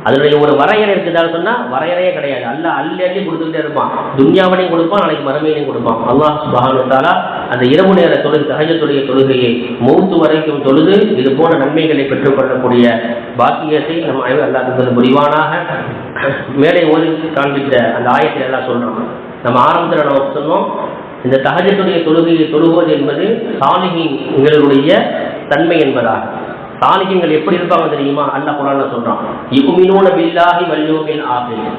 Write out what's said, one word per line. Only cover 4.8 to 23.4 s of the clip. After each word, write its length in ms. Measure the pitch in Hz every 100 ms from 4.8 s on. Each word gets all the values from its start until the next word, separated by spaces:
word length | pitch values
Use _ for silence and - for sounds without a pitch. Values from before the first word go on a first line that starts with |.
| 165 202
நாளைக்கு 220 | 170 151 139
மறுமையிலையும் 440 | 143 156 151 135
கொடுப்பான். 300 | 120 117 113 127
அல்லாஹ் 300 | 131 151 151
சுப்ஹானஹு 360 | 139 127 127 131
வ 60 | 127
தஆலா 220 | 131 156 185 - - -
அந்த 140 | 123 127
இரவு 280 | 151 190
நேர 200 | 190 165 139
தொழுகை, 300 | 143 151 -
தஹஜ்ஜுடைய 500 | 139 156 165 147 139 131
தொழுகையை 420 | 131 135 127 123 117 - -
மௌத்து 360 | 120 170 190 165
வரைக்கும் 440 | 160 156 156 143 131
தொழுது 280 | 139 170 202 - -
இது 120 | 135
போன்ற 260 | 135 160 147
நன்மைகளை 480 | 135 160 156 139 135
பெற்றுக்கொள்ளக்கூடிய 800 | 131 143 135 127 127 123 120 120 113 120 - - -
பாக்கியத்தை 600 | 127 147 151 151 - 165
நம் 220 | 147 131
அனைவரும் 260 | 123 139 131
அல்லாஹ் 200 | 127 127
தந்தது 260 | 127 127 120
புரிவானாக. 540 | 123 143 147 151 151 170 175 - - - - - 135 - - 139
மேலே 280 | 147 175 160
ஓதி 180 | 160 165 156 156 139
காண்பித்த 380 | 143 139 135 127 113
அந்த 140 | 120 120
ஆயத்தை 320 | 131 151 143
எல்லாம் 260 | 131 131 120
சொல்றோம். 300 | 117 120 110 - - - -
நம்ம 140 | 123 127
ஆரம்பத்துல 460 | 135 170 165 156 147
நம்ம 240 | 139 135 151
சொன்னோம், 260 | 147 185 190 - - - - -
இந்த 140 | 127 135
தஹஜ்ஜுடைய 540 | 139 147 185 196 185 170
தொழுகையை 420 | 160 160 165 160 151
தொழுவது 400 | 151 165 170 165
என்பது 340 | 151 143 143 196 233